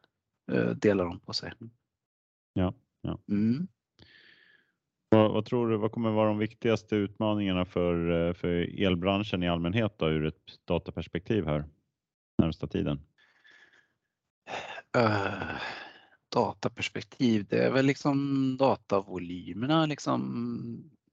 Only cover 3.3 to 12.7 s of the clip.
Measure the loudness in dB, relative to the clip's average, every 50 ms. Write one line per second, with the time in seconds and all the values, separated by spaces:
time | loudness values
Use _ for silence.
3.3 | 0 2 2 2 0 0 -4 -8 _ _ _ _ _ -20 -20 -20 -20 -20 -20 -20
4.3 | -20 _ _ _ _ _ _ _ _ _ _ _ _ _ _ 4 6 6 6 6
5.3 | 4 0 -2 0 0 0 2 2 0 0 0 -2 -2 0 0 0 2 4 4 2
6.3 | 2 0 -2 -4 -4 -2 0 2 2 2 0 0 0 0 0 -2 -2 -2 0 0
7.3 | 2 2 0 0 2 0 0 0 0 0 2 2 2 2 2 2 2 2 2 0
8.3 | -2 -2 -2 0 0 0 -2 -2 -2 0 2 2 2 2 0 0 0 0 -2 -4
9.3 | -4 -2 0 0 0 0 0 0 0 0 -2 -2 -2 -2 0 0 0 0 0 -2
10.3 | -4 _ _ -20 -20 -14 _ -2 -2 -2 -2 -6 -10 -10 -10 -8 -8 -8 -4 -2
11.3 | -2 0 0 0 -2 -2 -2 -6 -14 _ _ _ _ _ _ _ _ _ _ _
12.3 | _ 0 0 0 0 -6 -8 -6